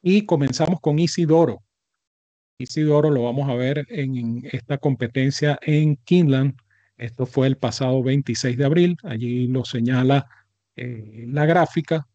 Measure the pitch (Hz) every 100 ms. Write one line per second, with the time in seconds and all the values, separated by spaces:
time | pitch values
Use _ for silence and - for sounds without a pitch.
0 | 175 202 208 160 139 131 160 180 - 147
1 | 170 - 165 160 151 98 _ _ _ _
2 | _ _ _ _ _ _ 127 - 151 147
3 | 151 139 120 127 139 123 127 143 139 226
4 | 135 127 117 120 135 135 - 143 147 131
5 | 120 135 131 - 147 139 - 151 151 147
6 | - 180 160 131 139 135 _ _ _ _
7 | 113 113 127 - 131 135 120 107 131 131
8 | 127 139 131 113 131 123 139 165 175 175
9 | 185 110 120 123 127 127 120 123 117 127
10 | 127 139 139 _ _ _ _ - 123 117
11 | 107 110 117 139 151 170 156 - 151 160
12 | 143